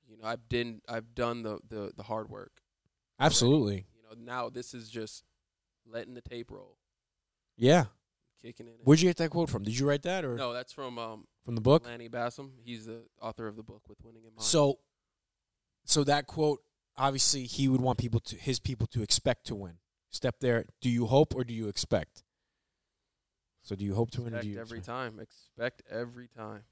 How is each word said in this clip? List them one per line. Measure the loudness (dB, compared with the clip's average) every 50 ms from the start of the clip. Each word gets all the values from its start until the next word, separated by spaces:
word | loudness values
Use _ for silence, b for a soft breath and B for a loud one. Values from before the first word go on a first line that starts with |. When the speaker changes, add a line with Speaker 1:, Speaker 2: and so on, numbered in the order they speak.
| _ _
Speaker 1:
You | -20 -10
know, | -6
I've | -6 -6 -6 -6 _
done, | -2 -2 -2 -2 -6 -14 _ -8
I've | -8 -8 -8 -8 _
done | -2 -2 -2 -2 -4 -6
the, | -8 -8 -10 -12 -12
the, | -10 -8 -8 -8 -10
the | -12 -10
hard | -6 -6 -6 -6 -8
work | -12 -16 -16 -18 _ _ _ _ _ _ _ _ _ _ _ _ _ _
already. | 4
Speaker 2:
Absolutely. | 4 6 6 6 8 6 6 6 2 0 -4 -8 _ _
Speaker 1:
You | _ _
know, | -20 -20 -18 -12
now | -8 -6 -6 -6 -6
this | -8 -10 -12 -10 -12
is | -14 -16 -12
just | -10 -10 -10 -10 -12 -16 _ _ _ _ _ _ _ _ _ _ _ _ _
letting | _ -10 -10 -10 -10 -14
the | -18
tape | -16 -12 -12 -12 -12 -12
roll. | -14 -18 -18 -20 _ _ _ _ _ _ _ _ _ _ _ _ _ _ _ _ _ 2
Speaker 2:
Yeah. | 6 6 8 6 6 2 _ _ _ _ _ _ _ _ _ _
Speaker 1:
Kicking | -20 -20 -18 _ -20 -20
it | -20 _
in. | 8
Speaker 2:
Where'd | 8 8 8
you | 8 4
get | 2 2
that | -2 -2
quote | 0 -2 -2 0
from? | -2 -4 -2
Did | -2 -2 0
you | 2
write | 2 0 0 0
that, | -4 -4 -2 -2
or? | -4 -4
Speaker 1:
No, | -4 -4 -4 -6
that's | -6 -10 -12
from, | -14 -12 -10 -10 -8 -8
um, | -8 -10 -10 -14 -18 _ _ _ _
Speaker 2:
From | -6 -4
the | 0
book? | 4 6 6 6 4
Speaker 1:
Lanny | -2 -14 -14 -14 -10
Bassam. | -8 -6 -6 -6 -6 -10 -18 -18 -20 -20 -14
He's | -14 -14 -12 -12
the | -14 -14 -16 -18 _ _ _
author | -12 -12 -10 -8 -10 -10
of | -10 -12
the | -16
book | -18 -20 -20 _ -20
With | -20 _ -20
Winning | -20 -20 -20 -20
in | -20 _
Mind. | -4 0
Speaker 2:
So, | 2 4 6 6 4 2 -2 _ _ _ _ _ _ _ _ _ _ _ _ _ _ _ _ _ _ _ _ _
so | 2 2 4 4
that | 4 2 2 0 -4
quote, | -2 0 2 2 2 0 _ _ _ _ _ _ _
obviously, | 0 0 0 2 4 2 2 2 0 -2
he | -8 -2 2 4 4
would | 6 4
want | 4 2 0 0
people | -2 0 0 -2
to, | -2 -2 -12 -8
his | -4 -4 -4 -2
people | _ -4 -2 -2 -4 -2
to | -2 -4 0
expect | 2 0 2 2 2 0 0 _ -10
to | -8
win. | -8 -8 -12 -12 -18 _ _ _ _ _ _ -12
Step | -4 -2 -2 -2 _
there. | 2 2 2 2 0 -4 -12 _
Do | -2 0
you | 2 2 2
hope | 4 6 6 6 4 2
or | -6 -6
do | -6 -6
you | -6 -6 -6
expect? | -4 -4 -2 0 0 -2 -2 _ _ -20 _ _ _ _ _ _ _ _ _ _ _ _ _ _ _ _ _ _ _ _ _ _ _ _ _ _ _ _ _
So | -10 -8
do | -6 -4
you | -2 0
hope | 0 -2 -2
to | -2 -8 -6
win | -6 -6
or | -6
do | -8 -8
Speaker 1:
Expect | -8
Speaker 2:
you | -10
Speaker 1:
every | -12 -12 -12 -14
Speaker 2:
expect? | -10 -10 -8 -8
Speaker 1:
time. | -8 -8 -10 -14
Expect | -18 _ _ -20 _ _ _ -8 -8 -8 _ _ -18 _
every | -8 -8 -8 -8 -12 -18 -20 -20
time. | _ -16 -14 -14 -14 -14 -18 _